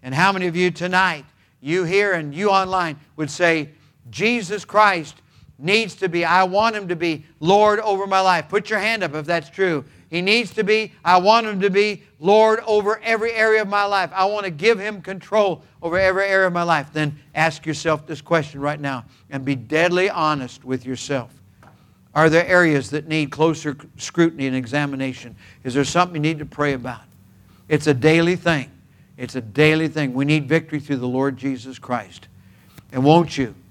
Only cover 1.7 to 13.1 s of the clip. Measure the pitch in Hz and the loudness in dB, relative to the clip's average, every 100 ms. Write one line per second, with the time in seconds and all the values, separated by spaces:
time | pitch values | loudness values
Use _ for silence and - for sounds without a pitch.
1.7 | 175 175 190 208 180 151 143 202 190 185 | -2 0 0 2 -2 -4 -4 0 0 0
2.7 | 185 175 143 _ - 151 - 175 165 143 | -2 -2 -6 _ -8 -8 0 2 2 -4
3.7 | _ _ _ - 117 208 240 175 202 - | _ _ _ -18 -4 -2 -2 -4 -10 -2
4.7 | 202 214 185 151 - _ _ - _ 143 | 2 2 2 -6 -16 _ _ -20 _ -2
5.7 | 214 220 - 185 170 170 175 190 185 226 | 0 0 -4 -4 -2 0 2 2 2 0
6.7 | 208 190 170 170 156 - _ 156 202 214 | -2 -6 -4 -4 -4 -10 _ 2 4 6
7.7 | 208 220 196 196 190 190 175 147 196 - | 2 0 -2 0 2 2 2 0 -4 -2
8.7 | 214 202 226 180 147 151 170 156 - 190 | -4 -2 -2 -4 -6 -4 -4 -4 -2 0
9.7 | 156 147 - _ 165 185 220 214 - 208 | 0 -6 -20 _ -4 2 2 0 -4 0
10.7 | 214 214 - 165 180 185 226 226 202 202 | 0 0 -6 4 4 6 4 2 -2 0
11.7 | 190 214 202 _ _ 160 214 220 220 226 | 2 0 -2 _ _ 2 4 6 2 2
12.7 | 208 202 214 220 | 0 0 -4 -2